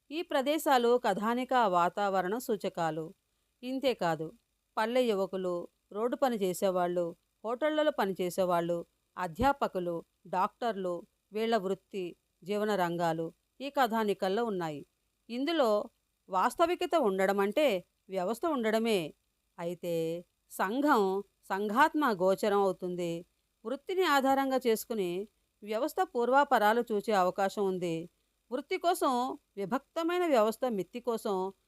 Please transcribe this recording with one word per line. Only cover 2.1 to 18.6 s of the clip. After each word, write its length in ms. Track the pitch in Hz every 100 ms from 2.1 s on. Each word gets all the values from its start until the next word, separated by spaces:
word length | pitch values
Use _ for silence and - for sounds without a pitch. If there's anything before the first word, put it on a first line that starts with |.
| 190 180 226
సూచకాలు. 760 | - 208 196 180 165 156 160 - _ _ _ _
ఇంతేకాదు, 680 | 247 262 262 233 175 160 160 - _ _ _ -
పల్లె 240 | 220 247
యువకులు, 680 | 247 196 190 190 180 175 - _ _
రోడ్డు 240 | 196 240 285
పని 220 | 262 233
చేసేవాళ్ళు, 800 | 190 175 196 180 175 180 170 - _ _ 214
హోటళ్లలో 460 | 247 302 311 302
పనిచేసేవాళ్ళు, 920 | 294 202 180 185 170 180 170 170 170 - _ _ -
అధ్యాపకులు, 880 | 180 156 269 277 220 185 175 170 - _ 175
డాక్టర్లు, 760 | 185 208 - 240 196 180 175 214 _ _
వీళ్ళ 260 | 208 226 226
వృత్తి, 580 | 185 190 _ 202 175 - _ _
జీవన 320 | 170 208 214 202
రంగాలు 580 | 175 170 170 165 165 - _ -
ఈ 80 | 269
కథానికల్లో 760 | 277 240 226 208 185 190 202 233
ఉన్నాయి. 400 | 190 165 143 - _ _ _ -
ఇందులో 600 | 240 285 330 240 208 233 - _ _ -
వాస్తవికత 640 | 190 226 - 339 349 349 330
ఉండడం 440 | 226 190 190 202
అంటే 440 | 196 208 302 214 - _ -
వ్యవస్థ 360 | 190 180 226 349
ఉండడమే. 680 | 285